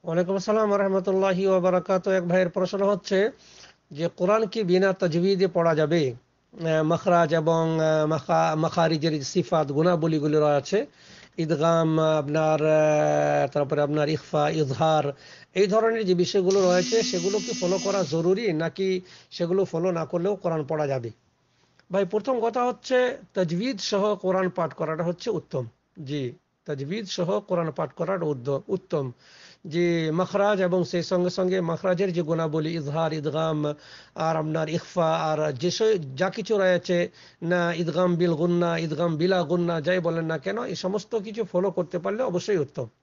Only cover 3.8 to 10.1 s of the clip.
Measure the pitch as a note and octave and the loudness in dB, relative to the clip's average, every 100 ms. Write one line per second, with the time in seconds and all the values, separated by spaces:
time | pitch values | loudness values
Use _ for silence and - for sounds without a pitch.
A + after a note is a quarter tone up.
3.8 | _ C#3+ E3+ - F3+ A3 G#3+ A3+ F#3 F#3 | _ -6 -6 -2 2 2 0 -2 2 4
4.8 | G3 F#3+ F3+ D#3+ F#3 G3 F#3+ F3 E3+ D#3 | 2 2 0 2 2 2 2 2 2 2
5.8 | D3+ E3+ C3+ A#2+ _ _ _ - E3 D#3 | 2 2 0 -4 _ _ _ -6 0 2
6.8 | D#3 E3 - F3 E3 E3 D#3 E3 E3 D#3+ | 2 0 4 4 4 2 2 2 2 2
7.8 | D#3+ D#3 D#3 D#3+ - D#3+ D#3+ D#3 D#3 - | 2 2 2 -2 0 2 2 0 0 2
8.8 | E3 D#3 D#3+ D3+ C3 F3+ - D#3+ D3 C#3+ | 2 2 0 -2 -2 -2 0 0 0 2
9.8 | E3+ E3+ D#3+ | 2 2 0